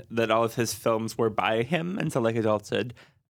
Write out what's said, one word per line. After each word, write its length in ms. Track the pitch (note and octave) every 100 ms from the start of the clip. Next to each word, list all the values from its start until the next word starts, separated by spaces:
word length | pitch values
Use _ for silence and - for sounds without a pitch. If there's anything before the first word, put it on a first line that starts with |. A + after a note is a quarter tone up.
| -
that 180 | A2+ A2+
all 120 | A2
of 120 | A#2 A#2+
his 180 | A2+
films 440 | - B2 A2+ A2+ -
were 120 | A2+
by 340 | G#2+ G2+ A2+
him 340 | B2+ E3 E3+ F#3+
until, 240 | D#3 C#3+
like, 140 | A2+ A#2
adulthood. 580 | A2 G#2+ - - A#2+ - - _ -